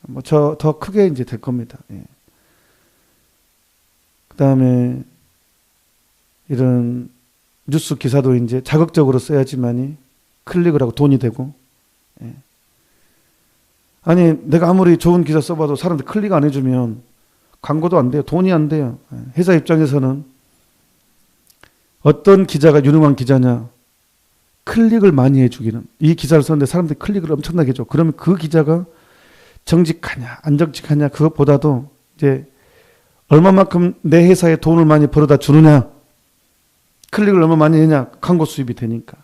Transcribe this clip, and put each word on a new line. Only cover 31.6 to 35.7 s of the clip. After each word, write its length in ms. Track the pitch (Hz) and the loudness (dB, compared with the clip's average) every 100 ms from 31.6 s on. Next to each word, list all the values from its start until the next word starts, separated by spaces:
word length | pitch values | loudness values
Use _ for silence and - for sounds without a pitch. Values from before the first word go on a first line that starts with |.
| 151 131 139 _ _ _ | 0 -4 -6 _ _ _
이제 320 | 143 135 139 _ _ _ _ _ _ _ _ | -4 -4 -8 _ _ _ _ _ _ _ _
얼마만큼 640 | 147 190 190 190 175 175 - | 4 6 4 2 0 -2 -4
내 260 | 156 160 175 | 0 4 4
회사에 280 | 180 170 160 | 4 2 0
돈을 280 | 160 165 156 | 2 2 4
많이 220 | 151 147 | 4 2
벌어다 300 | 151 147 139 | 2 2 2
주느냐, 540 | - 147 156 | 4 6 8